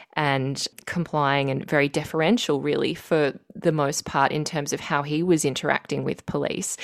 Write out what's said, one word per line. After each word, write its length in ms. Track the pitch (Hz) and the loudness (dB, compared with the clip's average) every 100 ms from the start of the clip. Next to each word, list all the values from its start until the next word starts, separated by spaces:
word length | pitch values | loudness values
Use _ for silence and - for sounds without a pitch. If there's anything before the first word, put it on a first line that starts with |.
| - | -10
and 540 | - 147 135 131 139 - - - | -2 0 0 0 -4 -8 -10 -8
complying 680 | 175 156 151 139 139 139 | -6 -2 0 2 2 0
and 180 | 135 - | -2 0
very 200 | 151 143 | 2 2
deferential, 680 | 156 156 160 160 233 - 139 | 0 -2 0 2 2 2 0
really, 360 | 147 143 139 165 | 0 0 0 -4
for 420 | - 160 143 - - - | 0 2 2 -2 -12 -4
the 160 | 170 | 0
most 340 | 156 143 151 - | 2 0 -2 -2
part, 260 | 143 139 | 0 2
in 120 | 151 | 0
terms 300 | 147 156 143 | -4 -4 -4
of 60 | - | -4
how 240 | - 147 | -2 -2
he 180 | 143 151 | 0 0
was 240 | 180 160 139 | 4 4 2
interacting 580 | 131 147 139 - 139 | 0 0 0 0 -4
with 220 | 135 - - | -2 -6 -4
police. 500 | 143 - - - - | -4 -2 -4 -6 -8